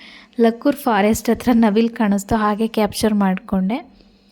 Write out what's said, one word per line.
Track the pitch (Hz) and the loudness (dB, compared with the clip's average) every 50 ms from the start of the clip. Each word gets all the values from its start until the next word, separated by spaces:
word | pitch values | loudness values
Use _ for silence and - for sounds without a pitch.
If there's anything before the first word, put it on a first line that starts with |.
| - - - - - - _ - | -20 -20 -20 -20 -20 -10 _ 0
ಲಕ್ಕೂರ್ | 233 226 226 233 - 285 277 | 2 2 2 0 0 -2 -2
ಫಾರೆಸ್ಟ್ | 285 - 254 220 196 196 208 220 214 - - | 0 0 0 0 2 2 2 0 0 -2 -2
ಹತ್ರ | 226 214 - 240 247 | -2 -2 0 0 2
ನವಿಲು | 226 233 214 196 220 233 233 | 4 4 4 2 2 0 0
ಕಾಣಿಸ್ತು, | 226 - 226 202 196 202 196 - 240 | 0 -2 0 0 0 0 -2 -2 -2
ಹಾಗೆ | 220 214 208 208 202 226 220 | 0 0 0 0 -2 -4 -4
ಕ್ಯಾಪ್ಚರ್ | - - 214 202 - - - 220 214 | -2 -2 -2 -2 -2 -2 -2 0 0
ಮಾಡಿಕೊಂಡೆ. | 208 202 190 185 185 - - - 190 185 185 226 285 359 - - - - _ _ _ _ _ | 0 0 0 0 -2 -4 -4 -2 -2 -2 -2 -4 -6 -8 -12 -20 -20 -20 _ _ _ _ _